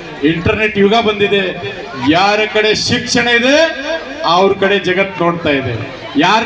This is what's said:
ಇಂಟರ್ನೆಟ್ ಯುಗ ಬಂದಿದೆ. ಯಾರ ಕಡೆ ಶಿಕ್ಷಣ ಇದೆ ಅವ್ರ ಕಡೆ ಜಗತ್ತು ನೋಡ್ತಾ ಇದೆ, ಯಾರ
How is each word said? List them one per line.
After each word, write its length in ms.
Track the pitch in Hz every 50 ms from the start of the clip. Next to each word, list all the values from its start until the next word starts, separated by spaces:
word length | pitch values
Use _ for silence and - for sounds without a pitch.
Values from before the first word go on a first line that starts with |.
| - - 151 - 143
ಇಂಟರ್ನೆಟ್ 540 | 156 170 165 175 220 208 208 220 214 202 202
ಯುಗ 160 | 196 196 220 233 202 214
ಬಂದಿದೆ. 360 | 208 202 202 196 202 196 190 175 143 - - - - - - - - 131 127 139
ಯಾರ 300 | 160 175 196 208 208 214 214 214 -
ಕಡೆ 200 | 214 214 214 202
ಶಿಕ್ಷಣ 540 | - - - 240 247 240 - - 240 233 240
ಇದೆ 280 | 240 233 240 262 285 311 330 311 - 269 285 302 330 320 - 262 277 311 330
ಅವ್ರ 280 | 320 175 185 196 190
ಕಡೆ 260 | 196 190 196 190 196 196
ಜಗತ್ತು 460 | - 180 180 190 190 190 - - 170
ನೋಡ್ತಾ 240 | 170 170 165 - 151
ಇದೆ, 260 | 143 135 123 117 117 107 107 - - - - - -
ಯಾರ 260 | 143 165 185 214 226 226